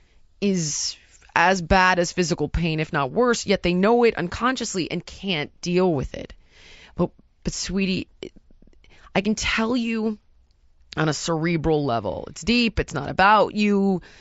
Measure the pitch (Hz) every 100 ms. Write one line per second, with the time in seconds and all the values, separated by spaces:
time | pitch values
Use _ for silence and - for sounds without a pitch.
0 | _ _ - _ 202 190 156 143 - -
1 | _ - - - 170 190 165 196 185 180
2 | 175 - 175 170 147 - 170 156 156 151
3 | 135 156 247 233 - 196 175 175 196 240
4 | 233 - 170 - 240 262 226 190 156 175
5 | - - 196 170 147 - 175 175 185 151
6 | - - - - _ - - - - -
7 | 175 - _ _ - - - 180 196 190
8 | - _ - - - - - - - -
9 | - - 202 214 - - 226 254 233 226
10 | 220 214 _ _ _ _ _ _ _ -
11 | 156 143 - 165 165 170 156 156 143 117
12 | 104 76 - - 165 240 233 - - 139
13 | 143 143 190 214 160 208 208 202 196 185
14 | - -